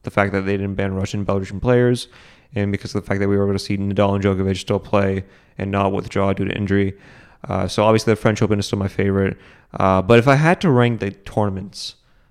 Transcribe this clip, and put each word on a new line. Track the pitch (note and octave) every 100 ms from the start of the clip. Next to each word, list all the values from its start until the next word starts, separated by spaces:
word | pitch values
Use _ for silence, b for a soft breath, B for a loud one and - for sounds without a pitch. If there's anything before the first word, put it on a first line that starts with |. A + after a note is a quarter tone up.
the | -
fact | - G2
that | G2
they | F#2+ G2+
didn't | G2
ban | F#2+ G2
Russian, | F#2+ G2 G#2
Belarusian | G2 G2 F#2+ G2
players, | B2 B2 B2 B2 - b b b b
and | G2+ G2+
because | G2 -
of | G#2
the | -
fact | G2
that | G2+
we | G2+
were |
able | G2+
to | G2
see | - G2
Nadal | G2 G2 G2+
and | G2
Djokovic | G2 F#2+ F#2+ F#2
still | - G2+
play | - G#2 G2 F#2+ F#2+ b b -
and | G2
not | G2 G2
withdraw | G2+ G2 - G2
due | G2
to | G2 -
injury. | G2 G2 G2 F#2+ B B B B -
Uh, | F#2+ F#2
so | -
obviously | G#2+ A2 -
the | G#2+
French | A#2+ G#2
Open | G#2 G#2
is | -
still | G2+
my | G2
favorite. | - G2 G2 G2 - b b b
Uh, | - F#2+ F#2+
but | F#2 A#2
if | B2
I | C#3
had | D#3+ F#3
to | F#3
rank | B2 A#2+ A2+
the | G2
tournaments | - - - G#2 F#2+ G2+ - - - _ _ _